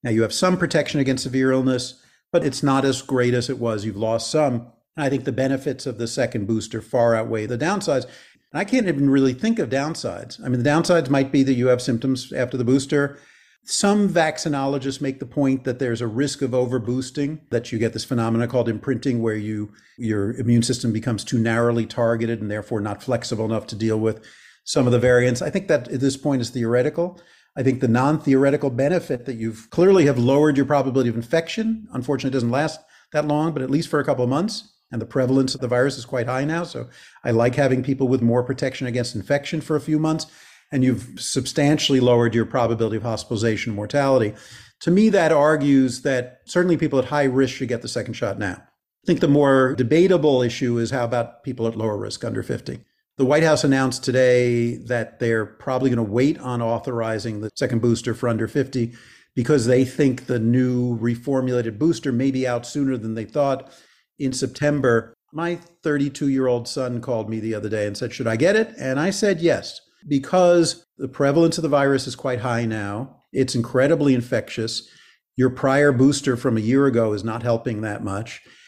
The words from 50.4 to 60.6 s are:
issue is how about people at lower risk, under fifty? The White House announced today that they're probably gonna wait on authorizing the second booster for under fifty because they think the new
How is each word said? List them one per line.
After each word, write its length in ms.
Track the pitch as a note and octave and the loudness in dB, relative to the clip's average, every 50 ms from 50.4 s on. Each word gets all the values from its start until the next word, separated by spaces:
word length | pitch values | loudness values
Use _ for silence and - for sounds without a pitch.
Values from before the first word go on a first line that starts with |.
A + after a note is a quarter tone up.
issue 380 | B2 A#2 A#2 - C3+ B2 A#2+ A#2 | 2 0 -2 -2 -2 -2 -2 -2
is 120 | A#2 A2 | -2 -2
how 140 | C3 C3 A#2+ | -2 -4 -4
about 400 | A2+ B2 A#2+ A2+ - - - _ | -2 -2 -2 -4 -4 -8 -12 _
people 220 | - B2 A#2+ A2+ | -12 -6 -4 -4
at 100 | A2+ A#2 | -4 -2
lower 220 | A2 A2 A2 G#2 G2+ | -2 -4 -4 -4 -4
risk, 260 | G2+ G#2 - - G#2 | -6 -10 -10 -10 -8
under 180 | G#2 G#2+ G#2+ G#2 | -8 -6 -6 -6
fifty? 380 | - A#2 A2+ - A#2+ B2 B2 - _ _ _ _ _ _ - | -6 -8 -8 -8 -10 -12 -12 -14 _ _ _ _ _ _ -2
The 80 | C3+ | 0
White 160 | B2+ D3 D#3 D#3+ | 2 4 4 4
House 220 | D#3+ D3+ C#3 - | 4 2 2 2
announced 400 | C#3+ C3+ C3+ C3 B2+ A#2+ - - | 2 2 2 2 0 -2 -4 -4
today 720 | C3 A#2+ B2+ B2+ B2+ B2 B2 B2 B2 A#2+ A#2+ A#2 A#2 A#2+ - A2+ | -2 2 4 4 4 4 4 4 2 2 0 0 -2 -4 -6 -6
that 320 | A2+ B2 A#2 A2 - - _ | -6 -4 -4 -4 -6 -6 _
they're 260 | B2+ A#2 A2+ A2 G#2+ | -2 0 0 0 -2
probably 460 | G#2 - _ - C3 C3 B2+ C3 C3 | -4 -8 _ -6 -4 -2 0 0 2
gonna 120 | A#2+ A#2 A2+ | 2 0 0
wait 360 | G2+ G2+ A#2+ C3 D3 D#3 - | 0 2 2 2 2 2 -2
on 240 | C#3 B2+ B2 A#2+ A#2 | -4 -6 -4 -2 -2
authorizing 800 | A2+ A#2 A#2 - C3+ B2 A#2 A2+ A2+ A2+ G#2+ G#2+ A#2 G#2+ G#2 G#2+ | -2 -2 -2 -4 -6 -4 -4 -2 -2 -4 -4 -4 -6 -6 -6 -8
the 80 | G#2+ - | -10 -6
second 260 | - C#3 A#2 A#2 A2+ G#2+ | -4 -4 -2 0 0 2
booster 320 | A#2+ A2+ A#2 - A#2+ A2 | 2 2 2 0 -4 -4
for 140 | - - A#2+ | -2 -2 -2
under 200 | A#2 A2 A2+ G#2+ | 0 0 -2 -2
fifty 460 | - D3 C3 C3+ - B2+ A2+ A#2 - - - - - - _ _ _ | -2 -2 -2 -2 -2 -4 -4 -4 -6 -12 -20 -20 -20 -20 _ _ _
because 320 | C3 A#2 A#2+ D3+ C3+ A2 | -4 0 2 2 2 4
they 180 | A#2+ B2+ B2+ C3 | 4 4 4 4
think 420 | C3 - - D3 C3+ B2+ B2 - | 2 2 2 2 2 2 0 -4
the 120 | - B2+ A#2+ | -4 -2 0
new 580 | A2 A#2 A#2+ B2+ | 2 2 2 2